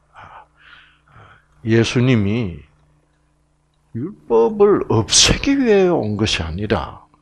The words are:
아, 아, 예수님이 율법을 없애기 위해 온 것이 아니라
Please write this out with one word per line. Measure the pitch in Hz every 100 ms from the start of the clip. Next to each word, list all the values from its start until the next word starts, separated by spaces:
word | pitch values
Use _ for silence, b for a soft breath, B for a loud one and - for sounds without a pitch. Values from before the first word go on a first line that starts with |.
| _
아, | - - - - B B B B B B
아, | B B B B _
예수님이 | 113 113 113 131 127 120 98 113 107 82 - _ _ _ _ _ _ _ _ _ _ _ _
율법을 | 113 156 214 - 233 226 214 208 175 -
없애기 | 110 110 - - - - 277
위해 | 247 202 185
온 | 156 110 104
것이 | 107 -
아니라 | 80 80 104 - 67 - _ b